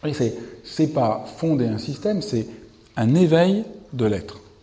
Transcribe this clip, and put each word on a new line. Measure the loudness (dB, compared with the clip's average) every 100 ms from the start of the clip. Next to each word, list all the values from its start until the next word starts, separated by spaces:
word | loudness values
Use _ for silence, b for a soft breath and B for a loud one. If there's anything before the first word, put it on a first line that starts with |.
| -4
Et |
c'est, | -2 -2 -2 B B
c'est | -16 -2 0
pas | 2 0 0 -6 -6
fonder | 0 0 0
un | -2
système, | -6 -6 -2 -2
c'est | -2 -4 -4 B B _ _ -2
un | 2 6
éveil | 6 6 4 2 -2 -12 -14
de | -2 0
l'être. | 0 -6 -18 -20 -20